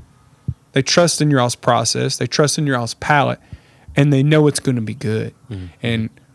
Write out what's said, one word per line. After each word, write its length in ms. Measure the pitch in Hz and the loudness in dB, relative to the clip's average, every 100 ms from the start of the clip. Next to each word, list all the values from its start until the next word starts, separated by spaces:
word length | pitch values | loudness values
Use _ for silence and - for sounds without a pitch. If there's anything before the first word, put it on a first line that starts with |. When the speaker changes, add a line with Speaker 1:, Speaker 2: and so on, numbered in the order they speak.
| - _ _ _ - - _ | -20 _ _ _ -10 -10 _
Speaker 1:
They 100 | 135 | -2
trust 380 | 131 - 170 - | 0 2 2 2
in 80 | 151 | 2
your 100 | 139 | 2
all's 140 | 123 | 2
process. 640 | - - 117 117 123 131 - | -2 0 2 0 -2 -4 -4
They 100 | 127 | -4
trust 320 | - 147 - | 0 0 0
in 80 | 151 | -2
your 100 | 127 | -2
all's 180 | 117 | -4
palate, 440 | - - 147 123 120 _ - _ _ - - | -6 0 2 2 -2 _ -20 _ _ -6 0
and 140 | 147 | 2
they 100 | 139 | 4
know 240 | 143 156 151 | 4 4 4
it's 140 | 135 | 2
gonna 200 | - 123 | -2 -4
be 140 | 104 | -4
good. 400 | 117 107 110 110 - - | -8 -6 -6 -6 -12 -14
Speaker 2:
Mm-hmm. 160 | 98 87 - | -12 -12 -8
Speaker 1:
And, 280 | 120 113 110 _ _ | -6 -4 -6 _ _